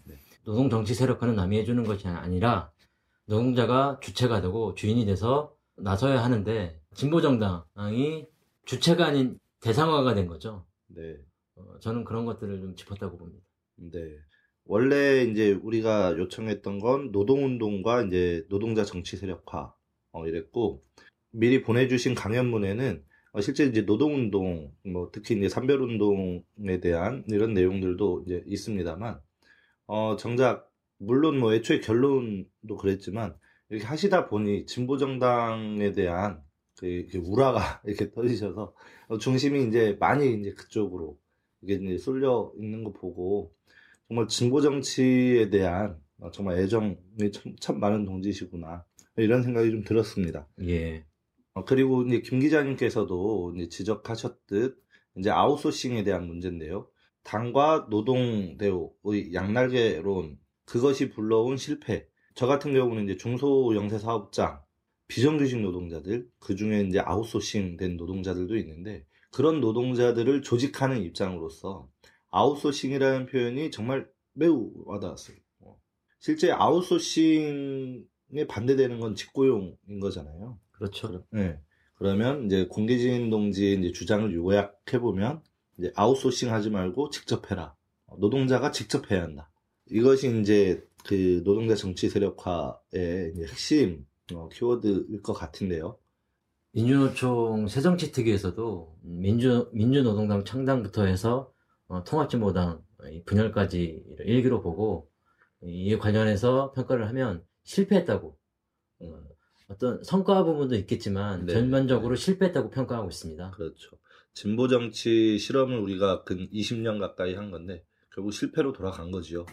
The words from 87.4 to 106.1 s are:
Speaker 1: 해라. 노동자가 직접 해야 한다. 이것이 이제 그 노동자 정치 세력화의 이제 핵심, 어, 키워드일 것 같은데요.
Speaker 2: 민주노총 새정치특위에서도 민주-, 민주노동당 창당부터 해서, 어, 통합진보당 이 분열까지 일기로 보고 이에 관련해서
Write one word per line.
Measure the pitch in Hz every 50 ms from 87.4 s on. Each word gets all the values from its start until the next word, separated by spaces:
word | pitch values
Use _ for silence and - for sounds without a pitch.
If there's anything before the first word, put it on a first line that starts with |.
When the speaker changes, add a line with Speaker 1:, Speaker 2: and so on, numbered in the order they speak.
| - -
Speaker 1:
해라. | 98 87 78 76 - _ _ _ _ _ _ - - 90
노동자가 | 101 110 131 135 131 127 131 117 131 147
직접 | - - 117 - - 139 - -
해야 | 104 90 85
한다. | 78 76 71 76 - _ _ _ _ _ _ _ -
이것이 | - 110 120 135 135 131 143 127 113 110
이제 | 104 101 107 104 98 90 85 - - _ _ - -
그 | - 101 95 92 90 90 87 85
노동자 | 98 101 110 117 113 107
정치 | 95 101 95 87 - 113 92
세력화의 | - 98 98 92 - - - 92 87 80 71 64 - - _ _ - 92 87 85 87 95 90 82 80
이제 | 82
핵심, | 82 78 - - - - 151 151 120 92 82 71 69 - _ _ _ - 90
어, | 82 82 80
키워드일 | - - 117 120 120 110 104 104 98 92 - - 107 98
것 | - 113
같은데요. | 101 - 92 - - - 104 92 87 80 80 98 120 - _ _ _ _ _ _ _ _ _ _ _ _ _ _
Speaker 2:
민주노총 | - 107 113 123 139 139 135 131 - - 127 127 123 117 117 113 110 107 107
새정치특위에서도 | 101 - 135 139 180 175 175 160 143 - 127 113 113 104 95 95 92 - 110 113 113 98 85 - - - -
민주-, | 85 85 85 87 92 98 113 117 123 127 120 120 120 -
민주노동당 | 117 107 107 123 135 143 127 117 104 104 107 104 104 101 92
창당부터 | - 127 131 135 135 135 123 104 98 - 110 101
해서, | 95 92 92 110 113 123 135 135 - _ _ _ _ _ _ _ -
어, | 90 90 87
통합진보당 | - - - 143 - - 120 107 98 87 92 87 85 82 78 - _ _ - 69 71
이 | 78 85 -
분열까지 | - 98 104 110 104 - 104 95 - 92 87 87 80 78 - - 69 73 -
일기로 | - 95 120 127 123 131 123 101
보고 | - - 82 95 107 107 90 82 - _ _ _ _ _ _ _ _ _ _ _
이에 | - 87 85 90 92 101 110 113
관련해서 | 110 107